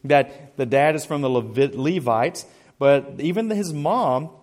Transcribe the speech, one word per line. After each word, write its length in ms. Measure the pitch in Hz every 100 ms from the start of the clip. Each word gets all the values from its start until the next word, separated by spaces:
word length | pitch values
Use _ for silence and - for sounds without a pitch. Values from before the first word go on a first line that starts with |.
that 520 | 139 143 135 - - -
the 100 | 127
dad 280 | 135 151
is 100 | 156
from 160 | - 147
the 100 | 135
Levit-, 460 | 123 110 110 139 139
Levites, 680 | 139 185 123 113 143 170 - _ _ _
but 360 | 139 139 - 156
even 320 | 151 185 226
his 220 | 208 185
mom 580 | 151 151 233 180 127 160 -